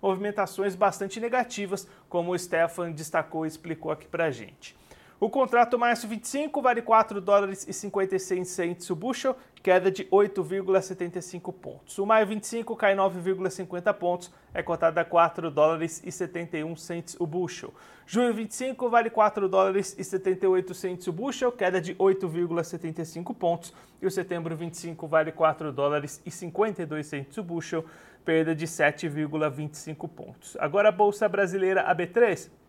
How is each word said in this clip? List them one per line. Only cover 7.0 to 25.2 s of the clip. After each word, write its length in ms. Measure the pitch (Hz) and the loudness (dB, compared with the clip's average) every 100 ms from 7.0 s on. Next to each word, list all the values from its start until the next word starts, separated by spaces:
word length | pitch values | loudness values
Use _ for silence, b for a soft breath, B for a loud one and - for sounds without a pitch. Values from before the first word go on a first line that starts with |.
| 220 202 | 4 -2
dólares 480 | 185 202 196 190 - | 4 4 4 -6 -10
e 60 | |
cinquenta 420 | 190 202 202 190 190 | -10 -4 -2 0 -2
e 40 | |
seis 300 | 190 180 180 | -2 -4 -4
centes 380 | - 170 175 - | -4 -4 -4 -6
o 40 | 165 | -6
bushel, 400 | 220 254 269 262 B B | -4 -2 -2 -4 B B
queda 260 | - 185 185 | 4 6 4
de 180 | 190 - | -2 2
oito 320 | 190 202 196 | 4 4 2
vírgula 360 | 160 190 190 190 | -4 -4 2 2
setenta 380 | 190 185 175 175 | 2 -6 -6 -6
e 60 | |
cinco 280 | 170 180 180 | -10 -12 -12
pontos. 460 | 175 - - _ - | -14 -14 -16 _ -6
O 80 | 196 | 4
maio 220 | 220 208 | 4 4
vinte 160 | 214 | -2
e 40 | - | -6
cinco 280 | 233 226 226 | -8 -6 0
cai 180 | 208 | 2
nove 260 | 196 196 180 | 4 2 0
vírgula 300 | 175 190 190 | -2 -2 -2
cinquenta 420 | - 185 175 175 202 | -6 -8 -2 0 0
pontos, 360 | 175 175 175 b b | 0 -2 -6 b b
é 80 | - | -8
cotada 400 | 170 165 165 165 | -4 2 2 2
a 20 | |
quatro 460 | 165 170 165 165 165 | 2 6 4 2 -4
dólares 540 | 143 151 165 160 - 175 | 4 4 4 -4 -6 -12
e 60 | |
setenta 440 | - 175 175 170 160 | -6 -6 -6 -6 -6
e 80 | |
um 120 | 156 165 | -6 -8
centes 420 | - 170 165 - | -8 -10 -10 -6
o 60 | 175 | -4
bushel. 480 | 170 180 - - B B B B | -2 -4 -6 -14 B B B B
Junho 260 | 214 247 | 0 2
vinte 200 | 220 220 | 0 -6
e 20 | |
cinco 380 | - 254 254 240 | -6 -6 -4 2
vale 180 | 233 226 | 4 2
quatro 400 | 220 214 208 196 | 4 2 4 2
dólares 460 | 190 190 190 190 - | 4 4 2 -2 -6
e 60 | |
setenta 420 | 185 190 190 185 190 | -4 -2 0 2 4
e 40 | |
oito 260 | 185 185 180 | 4 2 -6
centes 320 | 190 180 180 | -6 -6 -6
o 40 | |
bushel, 400 | 165 262 240 254 | -4 -4 0 -2
queda 300 | 240 185 185 | 0 0 0
de 140 | 170 - | -2 2
oito 320 | 196 190 185 | 2 2 0
vírgula 340 | 160 175 170 | -2 -2 -2
setenta 380 | 165 170 170 160 | -4 -6 -8 -8
e 40 | 160 | -8
cinco 280 | 165 170 | -8 -10
pontos. 400 | 170 175 170 - B B B | -2 0 -2 -6 B B B
E 60 | 185 | -4
o 60 | |
setembro 440 | 190 185 175 165 160 | -2 -4 -4 -6 -6
vinte 200 | 170 165 | -8 -10
e 20 | |
cinco 300 | 170 160 160 | -12 -10 0
vale 240 | 160 | 2